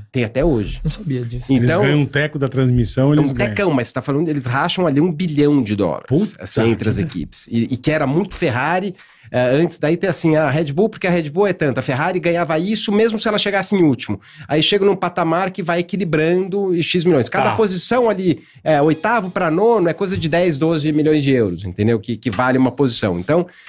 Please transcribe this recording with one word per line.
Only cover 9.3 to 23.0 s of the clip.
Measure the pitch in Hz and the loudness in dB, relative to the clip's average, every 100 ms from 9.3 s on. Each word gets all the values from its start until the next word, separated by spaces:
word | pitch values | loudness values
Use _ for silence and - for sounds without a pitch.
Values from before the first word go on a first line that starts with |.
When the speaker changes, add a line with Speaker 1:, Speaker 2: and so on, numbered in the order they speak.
Speaker 1:
eh, | 123 123 135 | 0 2 2
antes | 165 - | 0 -2
daí | 151 170 | -2 0
ter | 190 | -2
assim, | 165 170 156 | 0 2 2
a | 156 | 2
Red | 143 156 | 0 -2
Bull, | 139 214 | 0 -2
porque | 220 185 | 0 -2
a | |
Red | 175 151 | 0 -2
Bull | 151 202 | 0 0
é | |
tanta, | 190 151 123 | 0 -2 -2
a | |
Ferrari | 131 127 165 185 | -2 -2 -2 -2
ganhava | 170 170 165 160 | -2 -2 0 -2
isso | 185 220 - | -2 -4 0
mesmo | 208 226 214 | 2 2 0
se | 220 | -2
ela | 208 | -2
chegasse | 202 196 185 202 | -2 -2 0 2
em | |
último. | 165 123 - 101 - - - | 4 2 -4 -8 -10 -18 -4
Aí | 151 | 0
chega | 156 202 196 | 2 2 2
num | 190 | 0
patamar | 175 185 165 165 190 | -2 -2 0 0 -2
que | 190 | -4
vai | 170 175 | -2 -2
equilibrando | 180 190 180 156 156 180 190 196 196 170 | -2 -4 -2 0 2 0 0 -2 0 0
e | |
X | 151 180 170 | 0 0 2
milhões. | 156 117 | 2 2
Cada | 190 - | 0 0
Speaker 3:
Tá. | - | 0
Speaker 1:
posição | 214 185 - 240 233 | 0 0 0 2 2
ali, | 190 185 143 - - | 0 0 -2 -6 -8
é, | - 151 | 0 2
oitavo | 147 156 214 240 185 | 2 2 0 0 -2
pra | 185 175 | -2 0
nono, | 160 220 233 170 | 2 2 4 2
é | |
coisa | 156 196 185 | 0 -4 -2
de | 160 | 0
dez, | 165 180 143 | 2 2 2
doze | 160 165 147 | 0 0 0
milhões | 151 151 156 | 0 2 2
de | 139 | 2
euros, | 127 107 85 | 2 2 -2
entendeu? | 95 87 104 117 | -8 -2 0 0
Que, | - 110 | -2 -6
que | 123 | -4
vale | 98 127 127 | -2 0 2
uma | 131 | 2
posição. | - 139 110 | 2 0 0